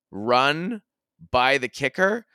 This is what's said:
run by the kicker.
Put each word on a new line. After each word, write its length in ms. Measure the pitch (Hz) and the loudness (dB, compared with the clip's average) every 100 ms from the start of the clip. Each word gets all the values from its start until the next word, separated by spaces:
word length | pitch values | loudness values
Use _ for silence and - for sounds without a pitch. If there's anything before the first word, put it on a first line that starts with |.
| _ | _
run 720 | 95 110 123 139 156 180 220 _ _ _ _ 82 | -8 0 2 2 0 -4 -10 _ _ _ _ -4
by 280 | 123 127 139 | 0 2 2
the 100 | 123 | -2
kicker. 580 | - 135 - 190 233 - | -4 -6 0 0 -2 -8